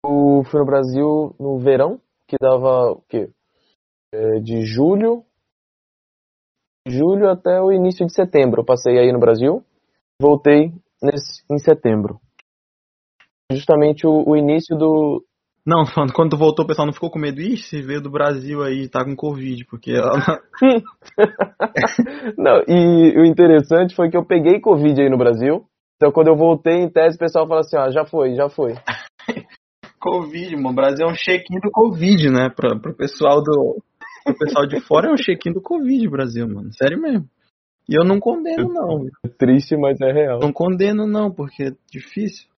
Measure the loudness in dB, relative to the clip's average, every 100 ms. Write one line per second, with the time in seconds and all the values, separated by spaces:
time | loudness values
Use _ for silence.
0 | -2 2 4 2 0 -2 0 0 0 -2
1 | -2 -2 -4 _ -8 -2 0 2 0 -4
2 | _ _ _ -2 0 2 0 0 0 -4
3 | _ -8 -8 _ _ _ _ _ _ _
4 | _ -6 -2 -2 -4 -6 -4 0 0 2
5 | -2 -4 _ _ _ _ _ _ _ _
6 | _ _ _ _ _ _ _ _ -8 -2
7 | 0 2 0 0 -2 0 0 0 -2 -2
8 | -4 -2 0 2 2 0 0 0 2 2
9 | 2 4 2 2 0 -2 _ _ _ _
10 | _ _ 2 4 4 4 2 -6 _ _
11 | -4 -4 -10 -20 _ -2 2 2 2 -2
12 | -4 -10 _ _ _ _ _ _ _ _
13 | _ _ _ _ _ -4 2 4 4 2
14 | 0 2 2 0 2 -2 -4 -2 0 0
15 | -2 -4 _ _ _ _ -2 0 0 -2
16 | -2 0 0 2 2 2 -4 -2 -4 -4
17 | -10 -8 -8 -8 -8 -8 -10 -12 -10 -10
18 | -8 -4 -2 -4 -8 -8 -6 -6 -6 -6
19 | -6 -6 -8 -8 -10 -10 -12 -16 -4 -2
20 | 0 0 -2 -4 _ 0 2 2 -4 _
21 | -12 0 0 0 -8 _ -8 -4 -4 -2
22 | -4 -6 -12 -2 2 2 4 2 4 6
23 | 6 6 4 6 6 6 4 0 0 0
24 | 0 -2 0 0 2 2 4 2 2 2
25 | 2 2 2 2 -2 -2 _ _ _ _
26 | 2 4 4 4 4 2 0 0 0 2
27 | 2 0 -2 -2 0 -2 -2 -2 -2 -4
28 | -4 -2 -2 -2 -4 -2 -6 -6 -12 -12
29 | -16 _ -12 -12 -14 _ _ _ -20 _
30 | -6 -4 -6 -12 -10 -6 -4 0 0 0
31 | -2 -2 -2 -2 -4 -6 -2 2 2 2
32 | 2 4 4 2 0 -2 -2 -2 -8 -8
33 | -8 0 2 2 2 0 0 -6 _ _
34 | -20 -8 -6 -4 -2 -2 -2 -4 0 0
35 | 2 -2 -2 -4 -6 -8 -6 -4 -2 -2
36 | -2 -4 -6 -6 -8 -8 -12 -4 -2 -2
37 | -4 -4 -6 _ _ _ _ _ -2 0
38 | 2 0 -2 -4 -6 -4 -4 -4 -4 -6
39 | -8 _ -16 _ 2 2 2 -2 0 0
40 | 0 0 0 0 -4 -2 -4 0 -2 -2
41 | -4 -4 -4 -6 -12 -8 -10 -10 _ -20
42 | -14 -8 -8 -10 _